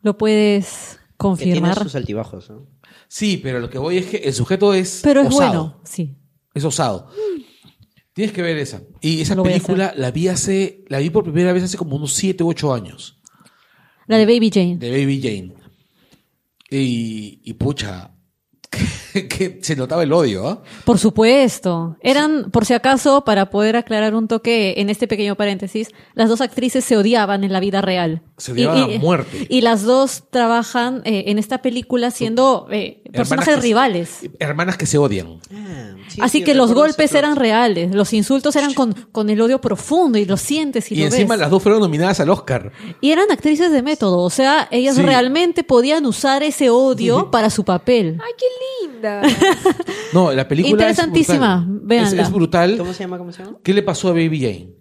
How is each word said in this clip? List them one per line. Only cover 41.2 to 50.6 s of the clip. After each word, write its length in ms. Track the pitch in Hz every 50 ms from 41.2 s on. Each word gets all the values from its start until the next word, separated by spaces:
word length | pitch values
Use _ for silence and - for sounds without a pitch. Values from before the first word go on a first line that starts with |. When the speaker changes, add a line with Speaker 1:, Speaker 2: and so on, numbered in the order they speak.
| 208 220 233
Speaker 1:
ves. 60 | 208
Speaker 3:
las 100 | 156 147
dos 100 | 180 190
fueron 180 | 190 208 208 220
nominadas 400 | 208 175 151 151 170 190 196 -
al 120 | 156 147
Oscar. 400 | 196 196 - - 135 120 92 101 - - 214 208 170 _
Speaker 1:
Y 100 | - 277
eran 180 | 320 320 392 415
actrices 400 | 339 - - 302 302 294 349 349
de 120 | 311 269 240
método, 340 | 285 311 - 233 196 180 175
o 80 | 175 180
sea, 360 | - - 262 269 294 311 - -
ellas 240 | - 240 254 269 277
Speaker 3:
Sí. 80 | 254 277
Speaker 1:
realmente 600 | 277 262 254 247 254 269 320 349 349 339 - 330
podían 440 | - 269 240 240 277 302 330 302
usar 340 | 254 208 - - 269 269 277
ese 300 | 294 302 285 - 294 254
odio 460 | 233 247 262 262 254 - 190 185 240
Speaker 3:
Ujú. 140 | 262 392 -
Speaker 1:
para 200 | - 240 214 220
su 120 | 214 - 190
papel. 560 | - 185 175 - - 247 233 202 160 160 165 -
Speaker 4:
Ay, 60 | 466 480
qué 80 | - 508 508 508 508 508 523 523 508 403
linda. 340 | 311 254 226 220 214 208 202
Speaker 3:
<laughs> 920 | 196 294 233 - - 392 349 - - 381 311 - 349 - 381 415 - - -
No, 180 | 175 185 165
la 160 | 135 131 135
película 240 | - 147 147